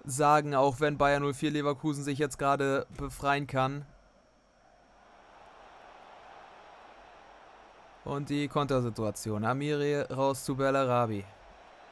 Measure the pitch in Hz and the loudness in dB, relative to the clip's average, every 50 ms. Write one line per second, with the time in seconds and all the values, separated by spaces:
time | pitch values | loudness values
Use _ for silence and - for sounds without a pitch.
0 | - - 127 135 151 147 147 151 147 147 143 131 135 139 131 117 151 147 147 139 | -12 -6 -2 2 4 6 6 6 4 4 4 4 4 4 4 2 0 0 2 4
1 | 143 139 143 143 143 143 139 135 - 151 151 147 143 143 143 131 - 156 147 143 | 4 4 4 4 2 0 -2 0 0 0 0 2 0 0 -2 -2 -2 -4 -4 -2
2 | 143 143 143 131 151 139 - - 147 139 139 139 139 139 135 139 - - - - | -2 -4 -2 -2 -2 -2 -2 -2 0 2 2 2 2 0 0 0 -2 -4 -10 -12
3 | 139 139 131 - - 139 139 143 143 131 135 131 131 135 139 143 143 - - - | -12 -12 -10 -4 0 0 0 0 -2 -2 -2 0 0 0 -2 -6 -12 -16 -20 -20
4 | - - _ _ _ _ _ _ _ _ _ _ _ _ _ _ _ _ - - | -20 -20 _ _ _ _ _ _ _ _ _ _ _ _ _ _ _ _ -20 -20
5 | - - - - - - - - - - - - - - - - - - - - | -20 -20 -20 -20 -20 -20 -20 -20 -20 -20 -20 -20 -20 -20 -20 -20 -20 -20 -20 -20
6 | - - - - - - - - - - - - - - - - - - - - | -20 -20 -20 -20 -20 -20 -20 -20 -20 -20 -20 -20 -20 -20 -20 -20 -20 -20 -20 -20
7 | - - - - - - - - - - - - - - - - - - - - | -20 -20 -20 -20 -20 -20 -20 -20 -20 -20 -20 -20 -20 -20 -20 -20 -20 -20 -20 -16
8 | - 147 143 139 143 135 143 147 143 135 - 151 143 135 139 127 123 120 107 - | -10 -8 -8 -6 -6 -4 -2 -2 -2 -2 -2 -2 0 2 0 0 0 0 -2 -2
9 | 110 107 101 - - 110 107 104 107 113 127 135 143 147 151 143 143 147 147 143 | -4 -4 -4 -4 -6 -4 -4 -2 0 0 0 -2 -2 -2 -2 0 0 0 0 0
10 | 139 - 127 131 135 139 135 131 - - 139 131 135 135 135 139 135 127 123 120 | -2 -4 -2 0 0 0 0 -2 -2 -4 -2 0 2 2 2 2 2 2 4 2
11 | 120 113 110 101 95 98 - - - - - - - - - - - - | 2 2 -2 -4 -6 -10 -16 -20 -20 -20 -20 -20 -20 -20 -20 -20 -20 -20